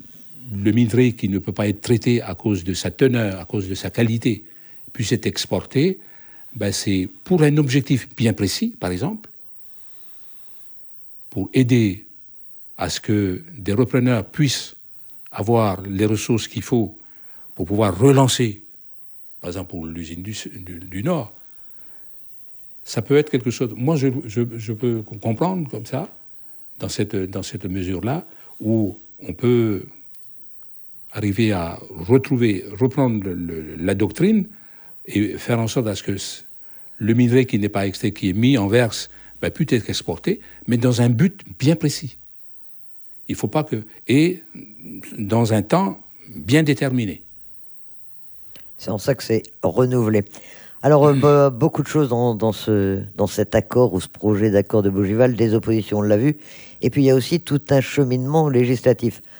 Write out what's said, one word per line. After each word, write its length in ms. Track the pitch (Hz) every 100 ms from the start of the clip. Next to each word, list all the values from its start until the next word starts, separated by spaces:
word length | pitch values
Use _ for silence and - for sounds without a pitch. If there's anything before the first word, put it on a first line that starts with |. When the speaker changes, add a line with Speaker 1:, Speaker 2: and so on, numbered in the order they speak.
| - _ _ - 127
Speaker 1:
le 200 | 101 101
minerai 420 | 110 120 117 127
qui 160 | 117 98
ne 100 | 98
peut 120 | -
pas 160 | 98 104
être 140 | 101
traité 400 | - 117 - 120
à 140 | 104 90
cause 280 | 113 98
de 100 | 85
sa 180 | 90 -
teneur, 480 | - 135 123 107 95
à 60 | 87
cause 240 | 107 92
de 60 | 95
sa 140 | 95
qualité, 540 | - 120 117 131 104 - _ _ - -
puisse 200 | - 104
être 140 | 110 -
exporté, 760 | - - 98 - 135 165 185 _ _ _ _ _ -
ben, 160 | 104
c'est 360 | - - 95 90 -
pour 200 | - 180
un 140 | 151 147
objectif 520 | 143 135 127 131 - -
bien 180 | 113
précis, 420 | 104 98 - 226 -
par 120 | 90
exemple, 380 | 90 139 220 - _ _ _ _ _ _ - - _ - - - - - - - - - - -
pour 200 | - 95
aider 520 | - 127 123 110 92 - _ _ _ _ _ _ -
à 120 | 90
ce 100 | -
que 440 | - 107 98 90 - 123
des 160 | 98
repreneurs 520 | 101 127 131 127 120 95
puissent 500 | - 147 - - - _ _ _ _ _
avoir 500 | - 95 117 107 90
les 240 | 95 98 107
ressources 420 | 107 - 117 -
qu'il 160 | -
faut 340 | - 120 101 - _ _ _ - _ -
pour 100 | 87
pouvoir 320 | 101 110 87
relancer, 640 | 131 135 131 - 120 101 _ _ _ _ - - - _
par 80 | 87
exemple 200 | 87 85
pour 160 | 90 80
l'usine 380 | 82 82 85
du, 120 | 95 107 - 85
du, 240 | 92 87
du 240 | 87 90
Nord, 300 | 123 170 117 - _ _ _ _ _ - - - - - _ _ _ _
ça 180 | - -
peut 160 | - 143
être 120 | 151
quelque 200 | 135 120
chose. 240 | 113 123 101
Moi, 200 | 127 160
je, 120 | 131 127 -
je, 160 | 107 120 117
je 160 | 107
peux 300 | 107 123 117
comprendre 680 | 107 110 113 110 170 185 147
comme 160 | 113 113
ça, 240 | 131 190 - _ _ _ _ - -
dans 100 | 104
cette, 260 | - 104 104
dans 280 | 95 95
cette 220 | 92 98 92
mesure-là, 600 | 92 90 104 117 151 - _ _ _
où 380 | 107 110 104 - _ _
on 140 | -
peut 520 | 85 120 120 113 98 127 - _ _ _ _ _ - _ - - - -
arriver 400 | - 104 95 113
à 280 | 98 85 82 -
retrouver, 720 | - 85 127 - 131 117 98 - 98
reprendre 460 | 127 131 135 107
le, 100 | 95
le, 420 | 87 85 82 78 76
la 180 | 87 95
doctrine 520 | - - 180 220 185 - _ _ _ _ -
et 320 | 104 104 90
faire 220 | - 120
en 80 | 113
sorte 200 | 139 110
à 80 | 98
ce 80 |
que 140 | - 98
c-, 260 | - - - _ _ _ - _
le 160 | 104
minerai 320 | 117 123 123 123
qui 120 | 110
n'est 120 | 101
pas 180 | 101 98
extrait, 240 | 92 107
qui 180 | 92 98
est 40 |
mis 240 | 92 123 139
en 100 | 98
verse, 420 | 113 120 - - _ _ _
ben, 100 | 85
puisse 200 | - 156
être 180 | 123 -
exporté, 520 | 98 - 80 - 202 - - -
mais 100 | 120
dans 240 | 123 120
un 80 | 120
but 320 | 113 185 - - -
bien 160 | 131 165
précis. 420 | 151 - 131 - _ _ _ - _ _ - _ _ _ -
Il 60 | 98
faut 120 | 117
pas 160 | 151
que, 200 | 151 110 107 - -
et 340 | 131 165 180 - - - - - - - -
dans 360 | 101 113 117
un 80 | 107
temps 400 | 95 165 196 - - _ - -
bien 280 | 76 143
déterminé. 600 | 156 139 139 123 107 - - _ _ _ _ _ _ _ _ _ _ _ _ _ _ _
Speaker 2:
C'est 140 | -
en 60 | 107
ça 180 | - 131
que 80 |
c'est 200 | - 110 - _
renouvelé. 640 | - 85 127 127 110 107 101 - - - - _
Alors, 260 | 135 151 147
euh, 60 | 143 143 147 139
be-, 80 | 123
beaucoup 260 | 131 -
de 40 | 147
choses 220 | 156 143
dans, 260 | 117 123 110
dans 160 | 110
ce, 500 | 104 - 104 98 98 101 -
dans 120 | 101
cet 280 | - 104 113
accord 380 | - 123 123
ou 80 | 90
ce 80 | -
projet 400 | - 104 104 110
d'accord 320 | 101 98 110
de 80 | 98
Bougival, 460 | 98 98 107 127 117
des 180 | 113
oppositions, 460 | 110 107 113 101 107
on 20 |
l'a 160 | 104 104
vu. 180 | 139 147 - - - -
Et 80 | 139
puis, 140 | 143
il 20 | 135
y 60 |
a 40 | 131
aussi 240 | 117 170
tout 220 | - 147 -
un 100 | 143
cheminement 720 | 123 - 135 127 131 156 156
législatif. 720 | 127 123 127 - 123 120 - _ -